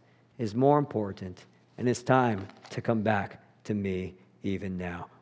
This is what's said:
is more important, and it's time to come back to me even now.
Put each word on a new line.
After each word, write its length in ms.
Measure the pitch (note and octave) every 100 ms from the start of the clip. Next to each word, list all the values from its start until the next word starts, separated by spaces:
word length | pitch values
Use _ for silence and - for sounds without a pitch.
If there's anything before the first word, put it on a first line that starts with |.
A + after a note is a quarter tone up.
| _ _ _ -
is 160 | A2
more 240 | A2+ C#3 D3
important, 640 | C#3+ A2+ G2+ G2 F#2 F2+ - _ _ -
and 120 | B2
it's 160 | A#2
time 420 | - C3 B2 G2 G2 - -
to 100 | -
come 220 | - A2+
back 400 | G#2+ G#2 G2 - - _
to 100 | -
me 400 | G#2 G2 F#2 F#2 - _ _
even 340 | G2+ F#2 G2 F2+
now. 300 | F2+ E2+ - -